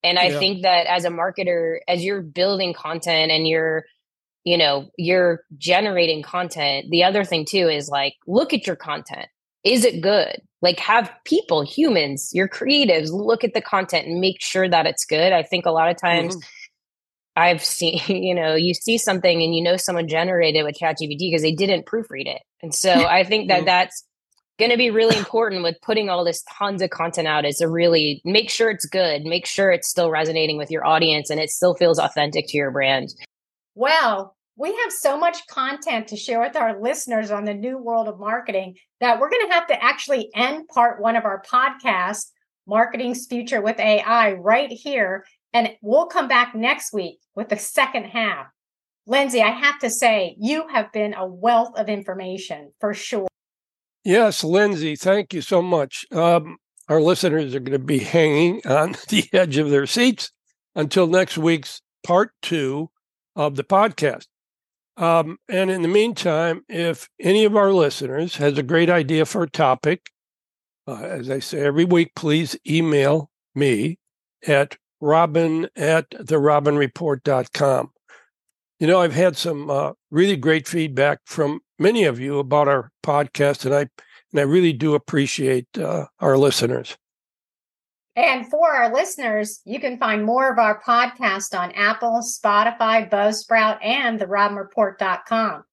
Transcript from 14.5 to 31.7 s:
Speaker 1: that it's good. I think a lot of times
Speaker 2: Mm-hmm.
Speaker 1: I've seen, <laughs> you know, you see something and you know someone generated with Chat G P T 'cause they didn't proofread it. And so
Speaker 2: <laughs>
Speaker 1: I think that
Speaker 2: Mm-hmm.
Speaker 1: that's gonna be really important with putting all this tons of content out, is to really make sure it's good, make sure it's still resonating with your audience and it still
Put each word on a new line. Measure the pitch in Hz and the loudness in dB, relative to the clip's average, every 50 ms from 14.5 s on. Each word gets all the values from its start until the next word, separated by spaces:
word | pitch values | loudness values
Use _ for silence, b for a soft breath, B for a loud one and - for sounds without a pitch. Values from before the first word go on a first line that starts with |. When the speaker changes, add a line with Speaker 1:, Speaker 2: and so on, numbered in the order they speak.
| - 190 190 180 | 0 0 2 2
Speaker 1:
that | 170 165 151 | 2 2 2
it's | 147 - - - | 0 -2 -4 -4
good. | - 151 156 170 190 | -2 0 2 4 4
I | 185 165 | 4 2
think | 156 - 185 175 175 | 0 0 -4 -2 0
a | 180 | 0
lot | 160 160 160 170 | 2 2 2 2
of | 175 - | 0 0
times | - 175 170 170 170 170 185 | 0 0 2 2 0 -2 -6
Speaker 2:
Mm-hmm. | 170 B B B B B B _ _ _ _ _ _ _ _ _ _ _ _ _ | -8 B B B B B B _ _ _ _ _ _ _ _ _ _ _ _ _
Speaker 1:
I've | 160 170 175 175 160 - | 2 4 4 2 0 -2
seen, | - - - 175 165 - 165 - | -6 -4 -2 -2 -2 -2 -4 -4
<laughs> | - | -2
you | 196 185 185 185 180 | -2 -2 0 -2 0
know, | 175 160 160 156 | 0 0 0 2
you | 160 170 180 170 | 2 2 0 -2
see | - - 226 226 226 | -2 -2 -2 -2 0
something | - 214 190 185 180 180 170 165 | 0 -2 -2 2 2 2 2 2
and | 165 160 170 | 0 0 0
you | 165 | 0
know | 170 175 180 | 2 0 0
someone | 185 - - 180 170 170 151 | 0 0 -4 -2 -4 -4 -2
generated | 156 160 170 185 185 175 165 156 151 156 151 | -2 -2 0 0 2 2 2 2 2 0 -2
with | 147 147 | -2 -4
Chat | - 170 160 156 - | -4 -4 -4 -2 -4
G | 160 147 | -6 -8
P | 147 | -6
T | 147 175 - | -6 -4 -2
'cause | 165 160 | 0 0
they | 151 156 160 | 0 0 0
didn't | 151 196 196 190 165 - | 0 0 0 0 -2 -2
proofread | - - 233 220 - 147 135 135 | -6 -6 -6 -6 -8 -12 -10 -10
it. | - - - _ _ _ _ | -10 -10 -10 _ _ _ _
And | - 160 147 | -12 -8 -6
so | - - 190 | -2 2 4
Speaker 2:
<laughs> | 175 170 165 | 4 4 4
Speaker 1:
I | 170 170 185 185 | 4 4 2 2
think | 185 220 214 208 180 | 2 0 -2 2 2
that | 190 175 | 0 2
Speaker 2:
Mm-hmm. | 165 | 4
Speaker 1:
that's | 185 180 180 185 - - - _ _ _ _ _ _ _ _ _ _ _ - | 2 2 2 2 0 -4 -18 _ _ _ _ _ _ _ _ _ _ _ -2
gonna | 220 240 240 | 2 2 4
be | 233 254 233 | 2 2 2
really | 208 220 226 226 - | 4 4 4 4 4
important | 214 196 - - 226 233 214 196 180 | 2 0 -2 -2 0 0 0 -2 -2
with | 170 170 165 _ | -4 -4 -4 _
putting | _ - 220 220 208 196 | _ -2 -2 -2 -2 -2
all | 180 175 175 | -2 -2 -2
this | 170 160 - - - - - | -2 -4 -4 -10 -14 -8 -6
tons | 202 202 202 180 | -6 -4 -2 -4
of | 190 165 | -4 -6
content | - - 165 170 165 175 160 156 | -4 -6 -6 -4 -4 -4 -2 0
out, | 151 151 147 | 0 0 -2
is | 147 139 - | -2 -2 -2
to | 170 160 | -2 -2
really | 165 170 170 170 170 160 151 147 143 - _ | 0 2 2 4 4 2 2 0 -4 -6 _
make | 170 196 214 220 - | 0 0 0 0 -2
sure | - - 233 226 | -2 0 0 0
it's | 214 - - | 0 -4 -8
good, | 151 - 185 180 165 151 143 151 | -4 -2 0 0 0 0 -4 -4
make | 160 170 180 175 | -4 -4 -4 -4
sure | - - - 196 190 | -4 -2 0 2 2
it's | 175 170 - - | 2 2 -2 -4
still | - 180 170 165 | -2 0 0 0
resonating | 160 156 160 156 160 160 156 156 151 151 | 0 0 -2 0 0 0 0 0 -2 -4
with | 147 - | -6 -4
your | 160 151 139 | -4 -2 2
audience | 151 160 160 165 160 151 151 143 - | 2 2 4 4 2 0 0 -2 -4
and | 151 156 | -4 -4
it | 156 151 | -4 -4
still | - - 180 180 | -2 0 2 0